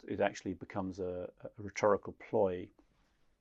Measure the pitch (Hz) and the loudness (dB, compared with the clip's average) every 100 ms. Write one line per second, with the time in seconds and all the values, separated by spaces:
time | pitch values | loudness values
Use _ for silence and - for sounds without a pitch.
0 | - 101 101 101 98 90 - 104 95 90 | -8 0 0 0 -6 -8 -6 -4 -4 -4
1 | 90 90 90 - - - 101 - 107 101 | -4 -4 -8 -12 -16 -12 -12 2 4 4
2 | - - - 117 98 90 - - _ _ | 0 -12 -2 2 4 2 -6 -16 _ _
3 | _ _ _ _ | _ _ _ _